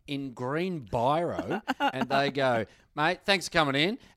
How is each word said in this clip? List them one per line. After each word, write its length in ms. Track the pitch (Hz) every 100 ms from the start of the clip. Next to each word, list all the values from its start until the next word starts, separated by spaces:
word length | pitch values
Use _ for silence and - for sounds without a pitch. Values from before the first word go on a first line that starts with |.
| -
in 260 | 139 139
green 480 | 120 127 151 185 175 113
biro, 680 | 127 120 151 170 98 - - - - 285
and 160 | 131 120
they 200 | 139 143
go, 360 | 135 131 120 104 -
<laughs> 140 | _
"Mate, 260 | - 156 180
thanks 240 | - 196 151
for 40 |
coming 220 | 175 147
in." 240 | 135 160 240 -